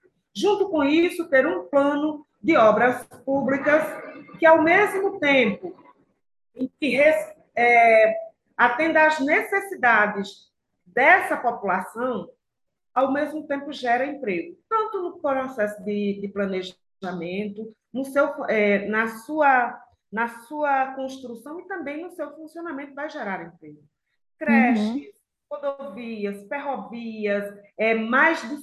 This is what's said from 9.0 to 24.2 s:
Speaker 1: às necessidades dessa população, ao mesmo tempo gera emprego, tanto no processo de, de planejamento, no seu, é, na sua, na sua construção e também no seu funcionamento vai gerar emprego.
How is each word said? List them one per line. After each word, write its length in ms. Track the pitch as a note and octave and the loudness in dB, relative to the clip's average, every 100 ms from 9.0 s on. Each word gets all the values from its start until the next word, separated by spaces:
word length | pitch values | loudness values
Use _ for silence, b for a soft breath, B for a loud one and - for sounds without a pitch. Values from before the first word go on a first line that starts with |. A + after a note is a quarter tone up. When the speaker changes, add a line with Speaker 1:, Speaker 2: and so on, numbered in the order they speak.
| D#4 | 4
Speaker 1:
às 140 | D4+ | 4
necessidades 1300 | C4+ F4+ G#4 G4 F#4+ F4 B3 A3 G#3 G3 G3 - _ _ _ _ _ | 0 0 0 -4 -4 -2 2 4 2 -2 -8 -10 _ _ _ _ _
dessa 520 | G3+ C#4+ F#4+ - D#4 | 2 4 4 4 -2
população, 920 | A#3+ - G3 F#3 - A3 B3+ A3 E3 - _ _ _ _ _ - | -2 -4 -2 -2 -4 -6 -6 -6 -8 -18 _ _ _ _ _ 0
ao 160 | C4+ | 0
mesmo 340 | C#4+ D4 D#4 - | 0 -4 -6 -8
tempo 260 | C#4 C#4+ | -8 -8
gera 340 | C4 B3 B3 C#4 | -8 -2 -2 -2
emprego, 500 | D4 G#3+ F3 - - - | -6 -6 -4 -6 -14 -4
tanto 320 | A4 G#4+ G4+ | -2 -2 -4
no 160 | F4 - | -8 -6
processo 640 | D4 C4 C4 - G#3 G#3 | -4 -2 -4 -4 -4 -4
de, 360 | F#3+ G#3 G3+ G3+ | -6 -2 -2 -4
de 60 | G3 | -6
planejamento, 1500 | G3+ G3 F#3 F#3 - _ _ F#3 F3+ E3 F#3 G#3 G3+ A3+ - _ A#3 | -4 -4 -4 -8 -14 _ _ -10 -8 -8 -6 -6 -8 -14 -16 _ -8
no 80 | |
seu, 420 | C4+ C#4+ C#4+ - - | -4 0 0 0 -2
é, 380 | A3 G#3 G3+ G3 | 2 4 2 0
na 200 | G#3+ A3+ - | -2 -2 -4
sua, 640 | - D#4 C#4+ B3+ A#3 - - _ _ | -8 2 4 4 2 -6 -18 _ _
na 160 | G#3 A#3 - | -6 -6 -6
sua 500 | - D4+ D4 C4+ C4 C4 | -14 -4 0 0 -2 -6
construção 640 | C4 C4 B3 A#3 D4 E4 | -10 -10 -14 -16 -14 -16
e 20 | |
também 400 | F#4 F#4+ C#4 D4+ | -10 -10 -8 -10
no 80 | F4+ | -12
seu 240 | - D4 D4+ | -10 -12 -12
funcionamento 580 | D#4 E4 E4+ C#4 C#4 | -18 -14 -12 -12 -12
vai 160 | C#4 D4+ | -12 -12
gerar 360 | D4+ G#3+ F#3 E3 | -10 -8 -8 -10
emprego. 360 | - D#3 D3+ _ _ _ _ | -20 -20 -20 _ _ _ _